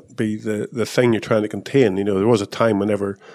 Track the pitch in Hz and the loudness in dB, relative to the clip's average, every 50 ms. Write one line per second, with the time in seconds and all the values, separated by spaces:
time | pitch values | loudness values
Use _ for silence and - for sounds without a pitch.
0 | - - - - 117 107 107 107 110 110 107 104 104 - - 120 107 - - - | -8 -10 -6 -4 -4 -4 -4 -4 -4 -4 -4 -4 -6 -6 -6 -6 -6 -4 0 2
1 | 127 120 113 101 - - 117 110 107 107 - 101 - - - 139 127 107 92 95 | 2 4 2 2 0 0 0 0 0 -2 -6 -8 -6 0 2 4 4 4 2 0
2 | 101 104 101 95 98 113 123 104 101 - - - 117 113 107 98 98 107 104 101 | -2 0 0 0 2 2 2 2 0 -2 -2 0 0 2 2 0 0 0 -2 -2
3 | 101 98 98 - _ - - | -4 -6 -8 -8 _ -20 -20